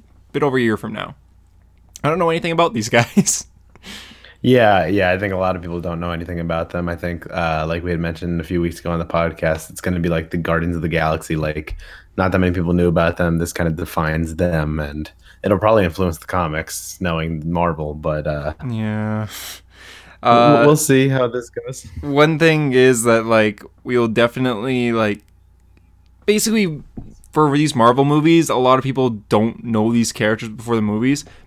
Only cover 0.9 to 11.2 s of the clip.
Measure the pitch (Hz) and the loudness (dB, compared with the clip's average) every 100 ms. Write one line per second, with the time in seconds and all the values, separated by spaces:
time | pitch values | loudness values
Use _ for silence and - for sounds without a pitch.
0.9 | 107 - - _ _ _ _ _ _ _ | -10 -12 -14 _ _ _ _ _ _ _
1.9 | - 147 170 165 160 170 165 170 117 107 | -6 -2 0 0 0 -2 2 2 0 2
2.9 | 117 113 202 - - - _ _ - - | 2 4 2 0 -2 -8 _ _ -20 -20
3.9 | - - - - - 123 127 107 98 82 | -18 -20 -20 -20 -4 4 6 6 4 2
4.9 | 98 90 92 101 92 92 92 85 87 87 | 2 2 0 -2 -2 -2 -2 -6 -6 -6
5.9 | 85 87 85 85 85 85 82 82 90 85 | -6 -6 -6 -6 -6 -4 -4 -4 -4 -6
6.9 | 82 87 85 - 92 82 78 80 82 87 | -4 -6 -8 -8 -4 -2 -2 -2 -4 -4
7.9 | 82 85 80 87 85 - 87 85 82 87 | -4 -4 -6 -6 -6 -4 -2 -4 -4 -4
8.9 | 85 82 85 82 - 82 80 - - 92 | -4 -2 -2 -2 -2 -2 -2 -6 -10 -6
9.9 | 87 85 82 80 87 82 82 85 85 80 | -2 -2 -2 -4 -6 -2 -2 -2 -4 -4
10.9 | 80 80 80 | -2 -2 -2